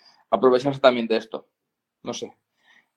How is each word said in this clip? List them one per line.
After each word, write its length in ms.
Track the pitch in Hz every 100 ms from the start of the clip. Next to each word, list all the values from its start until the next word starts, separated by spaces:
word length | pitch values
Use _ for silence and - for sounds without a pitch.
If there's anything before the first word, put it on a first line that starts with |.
| _ _ _
aprovecharse 500 | 104 127 123 139 135
también 260 | 131 123 113
de 100 | 110
esto. 300 | - - - _ _ _ _ _
No 100 | - 117
sé. 200 | 110 - _ _ _ _ _